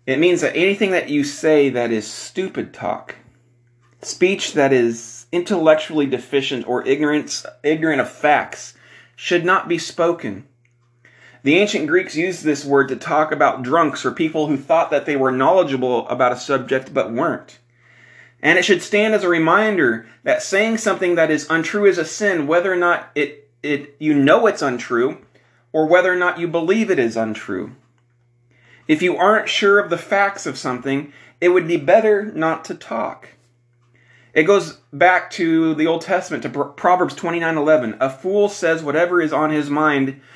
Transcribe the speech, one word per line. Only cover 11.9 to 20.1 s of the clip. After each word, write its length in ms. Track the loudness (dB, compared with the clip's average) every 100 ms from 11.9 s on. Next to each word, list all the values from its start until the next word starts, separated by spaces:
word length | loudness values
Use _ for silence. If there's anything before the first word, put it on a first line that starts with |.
| 0 0 -4
used 280 | -4 -2
this 200 | -2 -2
word 240 | 2 2 2
to 60 | -2
talk 360 | -2 -2 0
about 320 | 2 0 0
drunks 420 | 0 0 0 -2 -4
or 60 |
people 340 | -2 -2 -2 -2
who 120 | -2
thought 340 | 0 0 2
that 160 | -2 -2
they 80 | 0
were 160 | 0
knowledgeable 760 | 2 4 4 2 0 0 -2 -2
about 240 | 0 0
a 40 | 0
subject 580 | -2 -4 -2 -4 -2
but 180 | -4 -2
weren't. 460 | -2 -2 -4 -10 -20 _ _ _ _ -20 -20 -20 _
And 160 | 2 4
it 60 | 4
should 180 | 2
stand 320 | 0 0 2 2
as 80 |
a 60 | 2
reminder 800 | 2 4 4 2 2 2 0 -6